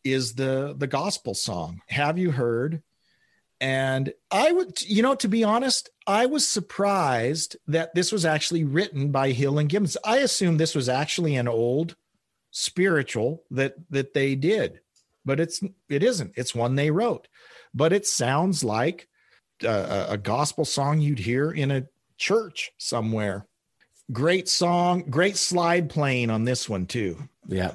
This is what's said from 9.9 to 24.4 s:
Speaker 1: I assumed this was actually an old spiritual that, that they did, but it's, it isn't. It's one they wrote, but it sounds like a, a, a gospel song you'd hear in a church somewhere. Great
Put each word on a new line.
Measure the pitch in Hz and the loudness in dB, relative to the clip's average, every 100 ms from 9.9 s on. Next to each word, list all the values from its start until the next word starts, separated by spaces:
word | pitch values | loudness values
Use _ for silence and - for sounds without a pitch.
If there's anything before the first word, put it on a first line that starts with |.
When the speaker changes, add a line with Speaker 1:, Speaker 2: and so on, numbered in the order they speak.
| - | -2
Speaker 1:
I | 214 247 | 0 2
assumed | 269 - 180 160 | 2 2 2 2
this | 160 | 2
was | 151 123 | 0 0
actually | 127 151 - 160 135 | 0 0 -2 0 0
an | 120 | 0
old | 117 117 135 165 - _ _ _ _ _ | 0 2 0 -2 -8 _ _ _ _ _
spiritual | - - - 190 156 120 113 117 165 - | -8 -4 0 2 2 0 -2 -2 -2 -6
that, | 127 139 - - | -2 -2 -4 -6
that | 135 135 | -4 -2
they | 143 139 | 0 0
did, | 135 151 214 110 - _ _ _ _ | 0 0 0 -2 -6 _ _ _ _
but | - 139 | -2 0
it's, | 170 - 190 - - | -2 -4 -8 -10 -4
it | 143 | 0
isn't. | 220 208 104 - | 2 0 -4 -6
It's | 123 | -4
one | 117 117 135 | -2 0 2
they | 147 | 2
wrote, | 160 233 - - _ - - - - | 2 0 -2 -8 _ -20 -20 -8 0
but | 160 | 2
it | 196 202 | 2 0
sounds | - 123 143 190 156 | -2 0 2 2 0
like | 120 107 143 180 - _ _ _ _ - | 0 0 0 -4 -12 _ _ _ _ -4
a, | 113 | 0
a, | 104 - 98 - | 0 0 -2 -2
a | 104 | -4
gospel | 101 117 147 - | -2 0 0 -2
song | 147 - 139 156 | -4 -2 0 2
you'd | 147 127 | 0 0
hear | 98 123 151 | -2 0 -2
in | 156 139 | -2 -2
a | 135 131 _ _ - | -2 -4 _ _ -6
church | - 220 202 - - - | 0 0 -2 -8 -12 -10
somewhere. | - 120 110 110 104 98 - _ _ _ _ _ - | -6 -2 -2 -2 -2 -4 -10 _ _ _ _ _ -8
Great | 113 156 185 | -2 2 2